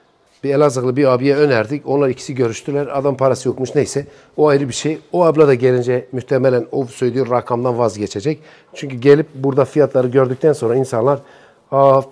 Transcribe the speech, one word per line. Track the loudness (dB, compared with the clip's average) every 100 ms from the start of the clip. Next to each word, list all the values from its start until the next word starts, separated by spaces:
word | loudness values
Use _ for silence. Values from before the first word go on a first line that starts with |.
| _ _ _ _
Bir | -2
Elazığlı | 2 2 2 -2 0
bir |
abiye | 2 2 2 2
önerdik. | 2 2 0 -6 -4
Onlar | 0 0
ikisi | -2 -8
görüştüler. | -4 -4 -4 -6 -6 -4
Adam | -4 -2 0
parası | 0 0 -2
yokmuş. | -4 -4
Neyse. | -2 -2 -4 -10 -14 _ 0
O | 2
ayrı | 2 -2
bir |
şey. | -6 -6 -6 -6
O | 0
abla | 2 4 4
da |
gelince | 4 2 0 0 -4 -4
muhtemelen | -10 -4 0 2 0 -2
o | -6 -8
söylediği | -4 -4 -2 -2
rakamdan | -2 -2 -4 -2 -2
vazgeçecek. | -2 -2 -8 -6 -6 -6 -10 -20 _
Çünkü | -16 -12 0
gelip | 4 4 2
burada | -6 -2 0
fiyatları | 0 2 0 0 0
gördükten | 0 0 0 0
sonra | 0 0 0
insanlar, | -2 0 0 -2 -6 -20 _ _ _
aa, | 2 4 4 0